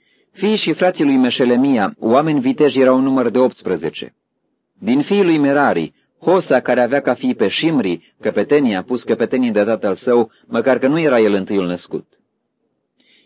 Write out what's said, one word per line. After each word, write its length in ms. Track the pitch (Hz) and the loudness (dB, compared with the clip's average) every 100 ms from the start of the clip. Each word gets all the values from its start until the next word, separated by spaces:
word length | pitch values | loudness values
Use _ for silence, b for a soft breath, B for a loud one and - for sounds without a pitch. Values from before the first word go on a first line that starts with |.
| _ _ _ | _ _ _
Fiii 240 | - 202 214 | -6 -2 0
și 180 | - | -2
frații 320 | 151 180 180 147 | 0 0 0 0
lui 100 | 135 | 2
Meșelemia, 800 | 127 117 123 120 139 123 95 - | 0 0 0 2 2 0 -2 -4
oameni 400 | 110 127 156 147 | 0 0 2 0
viteji, 420 | 127 131 147 123 | -2 0 0 2
erau 160 | 131 131 | 2 2
în 60 | |
număr 260 | 135 135 120 | 0 0 0
de 80 | 117 | 0
optsprezece. 800 | 127 - 92 87 78 - 62 _ _ _ _ _ _ | 0 -2 -6 -6 -6 -10 -14 _ _ _ _ _ _
Din 280 | _ 95 131 | _ -2 0
fiii 220 | 147 202 | 2 2
lui 140 | 180 156 | 2 2
Merari, 560 | 143 143 131 87 76 - _ _ | 2 2 2 0 -4 -10 _ _
Hosa, 400 | - 185 - 131 | 0 0 2 0
care 220 | 123 123 | 2 0
avea 200 | 120 139 | 0 0
ca 120 | 135 | -2
fii 220 | 120 127 123 | -2 -2 0
pe 120 | 101 | -2
Shimri, 680 | - 156 151 98 82 _ _ | 0 -2 0 -2 -4 _ _
căpetenia, 640 | 110 107 139 147 131 98 | -4 -2 0 2 2 -2
pus 200 | - 123 | -4 -6
căpetenii 480 | - 110 113 131 123 | -4 -2 -2 -2 0
de 120 | 104 | 0
tatăl 320 | 104 110 104 92 | 0 -2 -2 -4
său, 360 | - 120 110 b - | 0 0 0 b -8
măcar 320 | 117 123 123 | -2 0 0
că 100 | 131 | 0
nu 120 | 156 | 0
era 200 | 156 123 | 2 2
el 140 | 107 | 2
întâiul 340 | 101 95 101 90 | 0 -2 -4 -4
născut. 520 | 87 - 78 - _ _ _ _ _ _ _ _ _ b b | -6 -8 -12 -12 _ _ _ _ _ _ _ _ _ b b